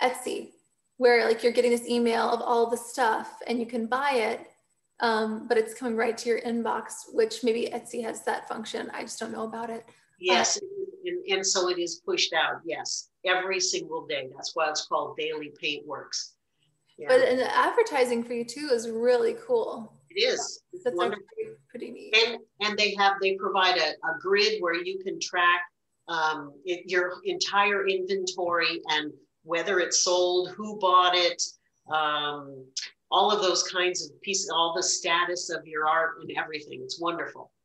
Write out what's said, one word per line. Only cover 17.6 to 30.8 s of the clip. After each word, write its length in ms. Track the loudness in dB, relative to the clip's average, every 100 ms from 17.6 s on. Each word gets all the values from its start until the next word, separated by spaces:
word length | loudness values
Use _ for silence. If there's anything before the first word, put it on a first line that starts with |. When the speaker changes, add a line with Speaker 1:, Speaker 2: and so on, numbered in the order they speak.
| 4 4 2 2 2 2
Speaker 1:
for 120 | -2
you 100 | -4
too 240 | -6 -6 0
is 200 | 0 0
really 460 | 0 2 4 2 -2 0
cool. 480 | 0 0 -6 -12 -18 _
Speaker 2:
It 100 | 0
is. 400 | 0 0 -4 -10 _
It's 100 | -6
Speaker 1:
That's 100 | -4
Speaker 2:
wonderful. 300 | 0 -2 -2
Speaker 1:
actually 300 | -10 -10 -10 -12 _
pretty 200 | -14 -14
neat. 240 | -14 -2
Speaker 2:
And, 240 | 2 2 -2 -12 _
and 180 | -2 2
they 160 | 0 4
have, 160 | 2 4
they 140 | 0 0
provide 420 | 0 2 4 4
a, 140 | 0
a 260 | -2 -4 -4
grid 400 | 0 2 4 2
where 140 | -2
you 240 | -2 -4 -6
can 160 | -6 -8
track, 440 | -4 2 4 4 0 _ _ _ -8
um, 440 | -2 0 -2 -8 -12 -6
it, 240 | -6 -2
your 240 | 0 0 -4
entire 640 | -6 -4 0 2 2 2 0
inventory 960 | 0 0 -2 -2 -2 0 2 0 -2 -2
and 240 | -2 -2 -8 _ _
whether 340 | -6 -2 0 0
it's 240 | 2 2
sold, 460 | 2 4 4 2 0
who 280 | -6 -10
bought 360 | -2